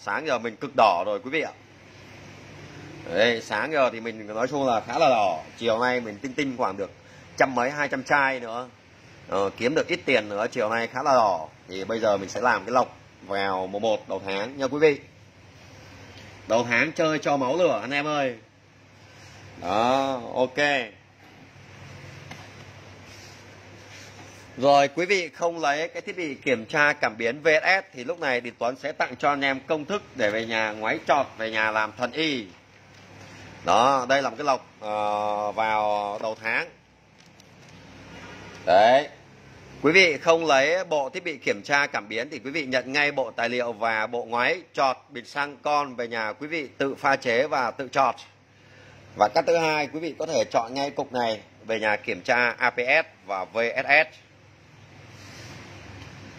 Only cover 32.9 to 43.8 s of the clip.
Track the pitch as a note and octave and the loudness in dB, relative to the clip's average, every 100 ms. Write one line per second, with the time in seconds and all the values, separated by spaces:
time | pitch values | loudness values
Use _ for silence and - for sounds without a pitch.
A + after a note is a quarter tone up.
32.9 | - - - - - - - E2+ G2 B2+ | -20 -20 -20 -20 -20 -20 -6 2 4 6
33.9 | C3+ B2 C#3 C3 A2+ D3 B2+ - - G#2+ | 4 2 0 0 -2 -2 -2 -4 -14 -6
34.9 | G#2+ G#2 G#2 G#2 G#2 G#2 G#2 A2 G#2+ G#2+ | -2 0 0 0 -2 -2 0 0 2 2
35.9 | G#2 G#2 G#2 A2 G#2+ A2 B2+ E3+ - _ | 0 -2 -4 -6 -4 -4 -2 -4 -12 _
36.9 | _ _ - - - - - - - - | _ _ -20 -20 -20 -20 -20 -20 -20 -20
37.9 | - - - - - - - F#2+ F#2 A2 | -20 -20 -18 -18 -18 -18 -6 4 6 8
38.9 | C3+ D3+ - - - - - - - C#3 | 6 2 -6 -20 -20 -20 -20 -20 -2 4
39.9 | F3+ F3 C3+ E3+ E3 D#3+ C3+ C#3+ F3+ F3 | 6 6 4 2 4 4 4 4 2 0
40.9 | D3+ C3 F#3 F3 C3+ C#3 G2+ G2 C#3+ C#3+ | -2 -2 -6 -8 -4 -4 -4 0 0 0
41.9 | A#2+ G#2 A2 B2+ A#2+ B2+ D#3+ C3 B2+ A#2+ | -4 -6 -6 -6 -8 -8 -6 -2 -2 0
42.9 | C#3+ C#3+ C#3 A#2 - A#2 B2 A#2+ G#2+ | 0 0 0 -4 -2 -2 -2 -4 -2